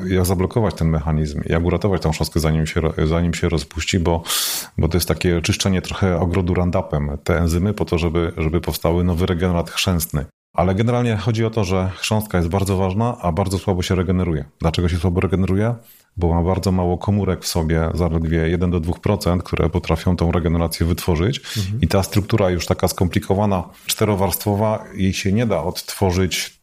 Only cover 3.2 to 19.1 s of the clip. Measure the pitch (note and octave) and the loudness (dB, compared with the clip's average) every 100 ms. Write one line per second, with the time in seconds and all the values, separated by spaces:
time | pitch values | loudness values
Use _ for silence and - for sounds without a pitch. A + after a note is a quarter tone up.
3.2 | E2+ E2 F2 D#2 C#2+ - - G2 E2 E2 | 0 0 0 -2 -4 -6 -2 0 2 0
4.2 | - - - - - - E2 F2 - D#2+ | -2 -4 -4 -6 -6 -2 0 2 0 0
5.2 | F2+ E2+ E2 - G2 F#2 - - F#2+ F2 | 0 2 0 0 0 0 -2 -2 0 2
6.2 | F2 F#2 F2+ F2 F2 F#2 - D2+ D2 C#2+ | 0 0 0 2 2 0 -2 -2 -2 -4
7.2 | - E2 E2 E2+ G2+ D#2+ D#2+ E2+ E2 E2+ | -2 0 2 2 0 -2 0 0 0 0
8.2 | E2 E2+ D#2 E2 D#2+ D#2 E2+ F2 F2+ E2 | -2 -2 -2 0 -2 -2 0 2 2 0
9.2 | F#2 E2+ F#2 E2+ E2 - - F2 - D2+ | 0 0 0 0 -2 -4 0 0 0 -4
10.2 | D2 _ _ - F2+ F#2+ A#2 A#2+ A#2+ G#2 | -6 _ _ 0 0 2 2 2 0 0
11.2 | G2 A2+ A2+ A2+ F#2 F#2+ F#2 F#2 - A2 | 0 0 0 0 0 0 -2 -4 -2 -2
12.2 | G#2+ F2+ E2+ F#2+ G2 F#2+ F#2+ G2 A#2 A#2 | 0 0 0 0 0 0 0 0 -2 -2
13.2 | F2 E2 F#2+ F#2+ - F2+ - F#2 F2 F#2 | -2 0 0 0 0 0 0 0 2 0
14.2 | F2 D2+ C#2 - - - F2 E2+ F#2 F2 | 0 -2 -4 -4 -2 2 2 2 0 0
15.2 | F#2 F2+ F#2 F#2+ A2 A#2 - - _ - | 0 0 2 2 0 -4 -10 -20 _ -2
16.2 | E2+ E2+ E2+ F#2 G2 F#2 F2 F2+ - G2+ | 2 2 2 0 0 2 0 0 0 0
17.2 | F#2 E2+ - F2 D#2+ E2 E2 D#2+ F2 D#2+ | 0 -2 -2 -2 0 2 0 0 0 0
18.2 | D#2+ E2 E2 F2 F2+ F2 D#2+ E2+ - | 2 2 2 2 2 0 -2 -2 0